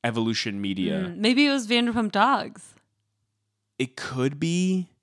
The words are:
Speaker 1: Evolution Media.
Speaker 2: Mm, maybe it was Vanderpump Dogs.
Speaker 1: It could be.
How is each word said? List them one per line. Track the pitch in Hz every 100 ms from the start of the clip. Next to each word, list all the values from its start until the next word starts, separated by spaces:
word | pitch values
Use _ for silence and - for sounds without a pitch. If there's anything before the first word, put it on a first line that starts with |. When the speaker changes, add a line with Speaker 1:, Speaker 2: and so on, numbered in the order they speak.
Speaker 1:
Evolution | 120 113 113 110 117 101
Media. | 101 95 92 - -
Speaker 2:
Mm, | 175
maybe | 214 254 294
it |
was | 277 214
Vanderpump | 240 240 233 214
Dogs. | 202 226 254 - - - - _ _ _ _ _ _ _ _ _ _
Speaker 1:
It | 131 -
could | - 127 131 143
be. | 165 175 185 185 175 _